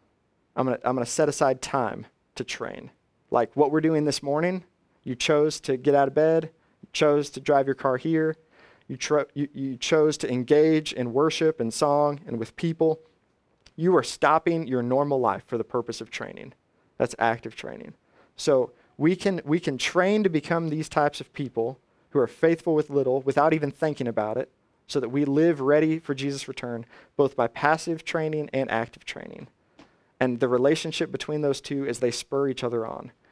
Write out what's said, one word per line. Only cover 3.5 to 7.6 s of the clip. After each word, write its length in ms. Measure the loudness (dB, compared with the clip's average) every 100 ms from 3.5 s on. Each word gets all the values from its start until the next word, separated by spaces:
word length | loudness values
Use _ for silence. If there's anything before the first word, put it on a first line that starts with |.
what 160 | 2 2
we're 100 | 4
doing 240 | 2 2
this 180 | 0 -2
morning, 420 | -2 0 0 -4 -10 _ _ _
you 100 | -10
chose 460 | -6 2 4 4 0
to 160 | -4 0
get 180 | 4
out 140 | 4 4
of 60 |
bed, 360 | 4 4 4 0 _ _ _
you 60 | -10
chose 380 | 2 4 4 0
to 100 | -6
drive 260 | 2 2